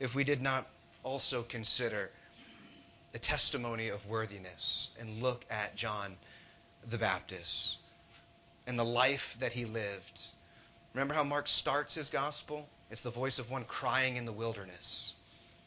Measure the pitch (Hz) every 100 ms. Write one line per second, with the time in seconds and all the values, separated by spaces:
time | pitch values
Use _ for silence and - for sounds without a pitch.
0 | 131 131 139 139 135 131 - - - -
1 | 131 135 - 127 113 120 110 - 117 104
2 | 98 - - - - - - - - -
3 | - 113 - - - 135 120 113 110 101
4 | 101 113 107 101 92 87 - - - -
5 | 110 110 127 120 - 107 104 - 113 107
6 | 98 92 - - - - - - 117 113
7 | 101 92 - 90 85 - - - - -
8 | - - - - - - - 123 117 120
9 | 135 139 - 117 123 123 113 110 101 98
10 | - - - - - - - - - 127
11 | 139 156 143 147 147 - 147 143 139 160
12 | 143 143 147 147 - 151 143 - - 110
13 | 123 120 135 127 113 131 113 - 127 131
14 | 131 123 117 107 113 104 95 87 - -
15 | - - - - - -